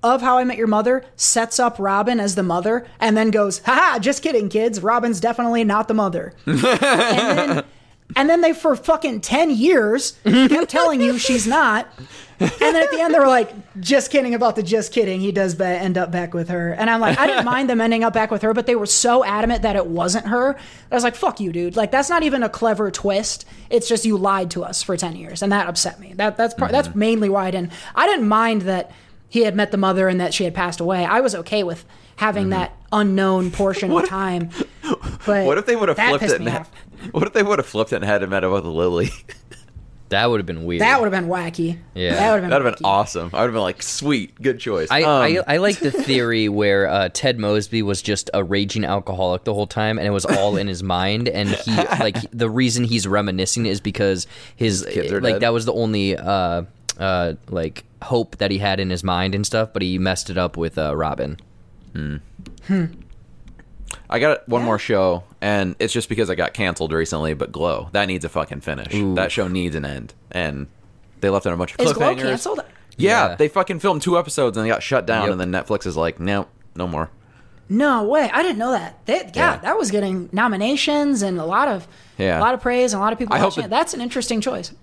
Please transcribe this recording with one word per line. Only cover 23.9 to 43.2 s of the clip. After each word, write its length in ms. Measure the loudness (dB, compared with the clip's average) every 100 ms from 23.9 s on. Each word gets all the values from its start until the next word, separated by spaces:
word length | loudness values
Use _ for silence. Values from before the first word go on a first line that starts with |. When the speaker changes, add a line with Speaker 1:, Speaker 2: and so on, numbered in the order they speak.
| 0 2
Speaker 1:
you 100 | 2
lied 340 | 2 0 -2
to 120 | -4
us 180 | -6 -6
for 140 | -4 -4
ten 220 | -4 -8
years." 240 | -12 -4
And 100 | 0
that 160 | 0 0
upset 320 | -2 -4 -6
me. 140 | -18 -2
That, 220 | -2 2
that's 160 | 0
par-, 160 | 0 0
that's 160 | 2 0
Speaker 2:
Mm-hmm. 120 | 0
Speaker 1:
mainly 280 | 2 2 2
why 180 | 2 0
I 40 |
didn't, 220 | -4 -6 -10 -6
I 120 | 2 4
didn't 200 | 4 4
mind 320 | 4 4 0
that 260 | 0 -2 -4 -12 -20 -20 -4
he 140 | 2
had 120 | 2
met 180 | 2 0
the 60 | 2
mother 300 | 2 4 2
and 140 | 2
that 120 | 0
she 120 | 0 -2
had 80 | -2
passed 240 | -4 -2
away. 240 | -2 0
I 160 | 2 2
was 160 | 2 -2
okay 280 | -4 -2
with 200 | -2 -6 -12 -20 -20 -4
having 280 | -2 0
Speaker 2:
Mm-hmm. 80 | -2
Speaker 1:
that 220 | -2 -4 -8 -4
unknown 580 | 0 2 2 2 2 0
portion 400 | 0 0 0 0
Speaker 2:
What 120 | 2
Speaker 1:
of 20 | 0
Speaker 2:
if, 40 |
Speaker 1:
time. 380 | -2 -4 -4 -4 -6
Speaker 2:
<laughs> 40 | -10 -8 -6 -4 -4 -8 0
Speaker 1:
But 200 | 2 2
Speaker 2:
what 120 | 2
if 80 | 0
they 100 | 0
would 140 | 2
have 80 | 2
Speaker 1:
that 100 | 2
Speaker 2:
flipped 120 | 2
Speaker 1:
pissed 120 | 2 0
Speaker 2:
it 40 |
Speaker 1:
me 60 | 0
Speaker 2:
and 80 |
had, 80 | -6
Speaker 1:
off. 100 | -8 -20 -20 -16 -6
Speaker 2:
what 160 | -2 0
if 60 |
they 100 | 0
would 160 | 2 0
have 60 | 0
flipped 260 | -2 -2
it 60 | -2
and 80 | 0
had 180 | 0
him 60 | 0
met 140 | 0 0
up 80 |
with 100 | 0 -2
Lily? 440 | 0 0 2 -2 -4
<laughs> 40 | -18 -20 -20 -20 -20 -20 -20 -20 -4
Speaker 3:
That 200 | 0 0
would 100 | 0
have 60 | -4
been 180 | -6
weird. 160 | -4 0
Speaker 1:
That 180 | 2 2
would 100 | 2
have 100 | -2
been 80 | -4
wacky. 500 | -4 -6 -4 -4 -4 -10
Speaker 3:
Yeah. 220 | -4 -2 2
Speaker 1:
That 160 | 2
would 40 | 2
have 60 |
been 60 | 2
Speaker 2:
That'd 140 | 2 2
have 100 | 0
been 60 | 0
Speaker 1:
wacky. 40 |
Speaker 2:
awesome. 400 | 2 0 -4